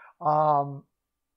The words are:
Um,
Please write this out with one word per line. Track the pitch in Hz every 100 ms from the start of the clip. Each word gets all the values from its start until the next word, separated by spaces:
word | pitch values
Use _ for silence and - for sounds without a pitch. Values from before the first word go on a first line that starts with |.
| - _
Um, | 165 151 151 143 143 139 - _ _ _ _